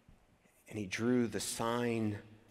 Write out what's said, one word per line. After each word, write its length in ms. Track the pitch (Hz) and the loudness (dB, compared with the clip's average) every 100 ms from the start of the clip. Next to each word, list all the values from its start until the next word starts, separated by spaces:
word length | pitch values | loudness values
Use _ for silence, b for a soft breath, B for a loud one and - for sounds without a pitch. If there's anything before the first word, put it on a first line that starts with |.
| - - _ _ _ _ - | -20 -20 _ _ _ _ -12
and 100 | 107 | -8
he 60 | |
drew 420 | 95 98 113 123 117 | -4 0 2 4 2
the 140 | 104 | 0
sign 760 | - - 117 120 120 117 107 104 - - - | -4 -2 0 2 0 0 0 -2 -8 -20 -20